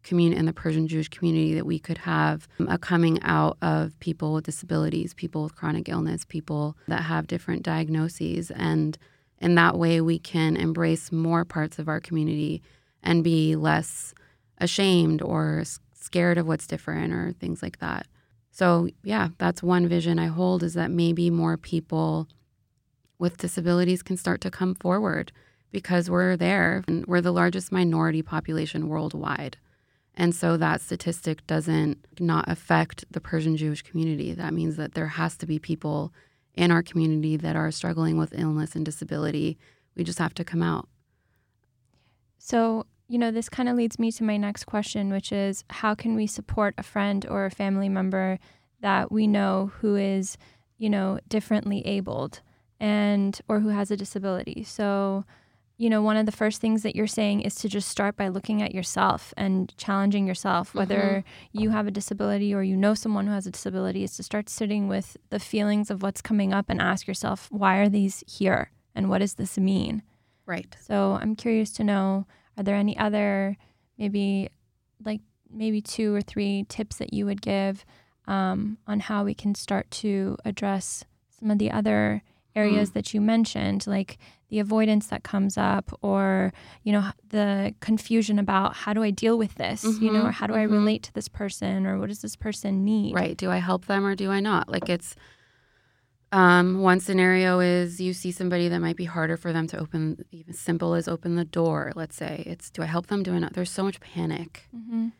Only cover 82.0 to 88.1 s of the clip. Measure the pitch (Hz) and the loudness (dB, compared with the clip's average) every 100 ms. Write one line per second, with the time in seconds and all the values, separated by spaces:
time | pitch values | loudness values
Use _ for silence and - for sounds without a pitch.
82 | 208 214 _ _ _ 214 208 190 202 214 | 2 0 _ _ _ 0 4 4 2 -2
83 | 208 214 208 226 220 - 202 202 202 196 | -2 0 4 4 2 0 0 -2 0 -2
84 | 196 - - _ _ 214 202 220 220 208 | -2 -10 -20 _ _ -2 2 4 4 4
85 | - - - 202 196 185 190 196 - - | 2 -8 -2 0 0 2 2 2 -2 -6
86 | 202 196 196 190 190 - - - 208 208 | 0 2 2 2 0 -4 -20 -8 0 2
87 | 196 - _ 214 208 196 202 214 - 220 | 2 -6 _ 0 2 0 -2 -4 0 0
88 | - | 2